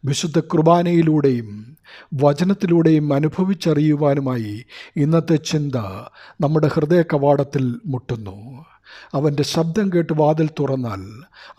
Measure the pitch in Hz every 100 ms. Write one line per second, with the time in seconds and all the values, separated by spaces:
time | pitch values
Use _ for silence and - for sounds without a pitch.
0 | 131 139 175 156 156 165 160 175 175 175
1 | 160 156 139 123 110 104 110 156 _ -
2 | - 143 143 143 180 196 185 170 160 156
3 | 147 139 151 - 185 196 175 151 151 147
4 | 147 139 135 127 107 104 120 - - -
5 | 147 165 165 160 - 156 143 127 101 95
6 | - _ - - 143 156 151 165 147 175
7 | 165 147 139 143 139 143 127 120 175 127
8 | - 117 104 98 113 127 160 _ _ -
9 | - 143 151 143 143 - 165 170 202 175
10 | 165 156 151 156 156 156 139 135 120 101
11 | 98 110 160 - -